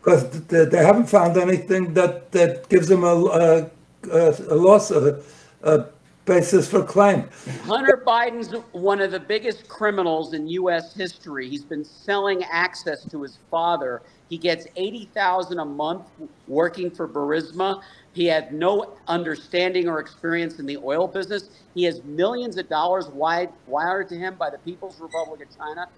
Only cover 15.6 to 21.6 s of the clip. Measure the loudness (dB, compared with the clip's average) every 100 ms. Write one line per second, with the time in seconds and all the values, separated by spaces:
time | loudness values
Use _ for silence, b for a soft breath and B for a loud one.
15.6 | -8 -6 -6 -6 -12 _ -20 _ -4 0
16.6 | 0 -2 -10 -8 -8 -6 -4 -4 -4 -6
17.6 | -4 -6 b b b -4 0 0 -2 -2
18.6 | 0 0 -4 -12 -6 -4 -4 -10 -6 -2
19.6 | 0 0 -2 -4 -8 -10 -4 -4 -4 -8
20.6 | -10 -8 -4 -2 -2 -4 -6 -8 -10 b